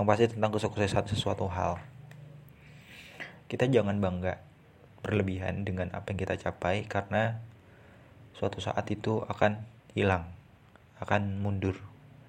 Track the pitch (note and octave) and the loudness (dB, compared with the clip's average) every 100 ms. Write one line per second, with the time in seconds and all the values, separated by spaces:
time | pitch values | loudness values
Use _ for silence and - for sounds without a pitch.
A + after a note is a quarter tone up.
0 | G#2 G#2+ A2+ A2+ G#2+ G#2+ G#2 G#2+ G2+ G#2 | 2 6 4 4 0 2 0 0 2 2
1 | G2 G2+ G2+ G2+ F#2+ F2+ F2 F2 - - | 0 -2 -2 -2 -2 0 -2 -2 -8 -20
2 | - - - - - - - - - - | -20 -18 -18 -20 -20 -20 -20 -20 -20 -20
3 | - - - - - A#2+ B2+ A#2+ G2+ G2+ | -18 -14 -14 -14 -4 2 6 6 6 4
4 | F#2+ F2+ F#2 - - - - - - - | 2 0 -2 -4 -8 -20 -20 -20 -20 -10
5 | - G#2 G2 F#2 F#2 F#2+ G2+ F#2 F2+ F#2 | 0 2 2 0 -2 -2 -2 -2 -2 -4
6 | - F#2+ F2+ F2+ F#2 - F2 G#2 - G2 | -4 -2 -2 -2 -2 -2 0 0 0 -4
7 | - G2+ A2+ A2+ - - - - - - | 0 0 0 -2 -10 -20 -20 -20 -20 -20
8 | - - - - G2 - - G#2 G#2 G#2 | -20 -20 -18 -4 -4 -4 -4 -2 -2 -2
9 | G#2+ A2 - - G#2 G#2+ A2+ - - G#2+ | -2 -2 -2 2 2 2 -8 -18 -6 2
10 | G2 F#2 E2+ - - - - - - - | 4 2 0 -14 -20 -20 -20 -20 -20 -8
11 | - G#2 G2+ G2 G2+ G2 F#2+ - - - | 0 0 2 -2 -2 0 0 -2 -8 -20
12 | - - | -20 -20